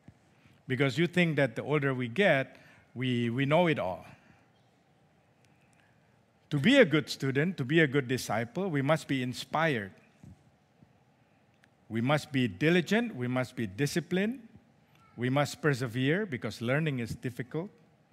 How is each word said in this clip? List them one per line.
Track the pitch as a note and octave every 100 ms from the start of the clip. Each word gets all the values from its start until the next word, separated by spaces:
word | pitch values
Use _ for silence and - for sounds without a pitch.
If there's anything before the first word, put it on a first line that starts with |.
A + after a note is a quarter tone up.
| - _ _ _ _ _ -
because | B2+ C#3 A#2+
you | E3+
think | F3+ E3+ D3
that | C3+ A#2
the |
older | A2 D3+ C#3
we | B2+ B2
get, | A#2 G3+ C#3 C3+ - - - _
we, | A#2 B2+ A#2+ A#2+
we | A#2+ C#3
know | D#3 F3
it | C3
all. | F#2 E2+ - - _ _ _ _ _ _ _ _ _ _ _ _ _ _ _ _ _ _ _ _ _ _ _
To | D3
be | D3+ C#4
a | G3
good | D3+ A#2+
student, | - C3+ C3 E3+ E3+
to |
be | B2+ E3
a | D#3
good | C#3+ B2
disciple, | B2+ - G#2+ A#2 - G3
we | D3
must | C3+ D#3 -
be | C#3
inspired. | B2+ A#2+ - D3+ D#3+ B2 G2 - _ _ - - _ _ _ _ _ _ _ _ _ _ _ _ _ _ _
We | A2
must | B2 D3+ -
be | C3+ B2
diligent, | F#2+ D3+ F3+ - G#3 A#3+ C3
we | B2
must | B2+ B2 -
be | A2+
disciplined, | F#2+ C#3+ F3 - F3+ G#3 C4+ - - _ _ _ _ _ -
we | B2
must | C3+ C#3 -
persevere | D#3 C3 B2+ A#2 C3 F3 G#3+
because | D#3+ A#2 -
learning | A#2 C#3 D#3+ C3
is | A2+ -
difficult. | C3 - B2 D#3 G3 - _ _ _